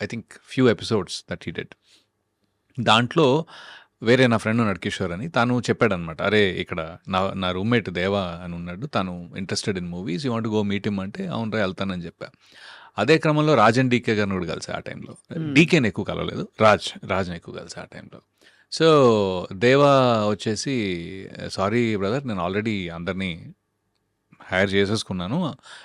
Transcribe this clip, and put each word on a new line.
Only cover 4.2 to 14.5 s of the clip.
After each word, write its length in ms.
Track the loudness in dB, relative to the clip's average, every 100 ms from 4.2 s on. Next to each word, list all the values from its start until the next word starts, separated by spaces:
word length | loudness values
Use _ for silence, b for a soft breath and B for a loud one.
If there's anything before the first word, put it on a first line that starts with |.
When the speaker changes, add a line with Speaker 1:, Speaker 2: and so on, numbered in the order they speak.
| 6
Speaker 1:
నా 100 | 2
ఫ్రెండ్ 240 | 2 0
ఉన్నాడు 180 | 0 -2
కిషోర్ 340 | -4 -4 -4
అని, 160 | -6 -4
తను 340 | 0 0 0 0
చెప్పాడనమాట, 520 | 2 0 0 -6 -4
"అరే, 280 | 0 2 2
ఇక్కడ 440 | 0 -6 -8 -10 -12 -4
నా, 240 | -2 -2
నా 160 | -2 -4
రూమ్మేట్ 400 | -2 0 0 0
దేవా 500 | -2 -2 -2 -2 -8
అని 100 | -10
ఉన్నాడు, 320 | -10 -10 -10 -6
తను 440 | -4 -4 -8 -12 -12
interested 400 | -8 -6 -4 -4
in 120 | -6
movies, 300 | -8 -6 -6
you 100 | -4
want 140 | -4 -2
to 80 |
go 180 | -2 0
meet 160 | -2 -4
him?" 100 | -4
అంటే, 260 | -6 -8 -8
"అవునురా, 340 | -6 -4 -2
వెళ్తానని" 440 | -2 -4 -6 -6
చెప్పా. 220 | -10 -14 -18 _ B B B B B -2
అదే 200 | 2 4
క్రమంలో 360 | 4 2 4
రాజన్ 360 | 6 6 6 4
డీకే 240 | 2 2
గారిని 200 | 0 0
కూడా 120 | -2
కలిసా 280 | -4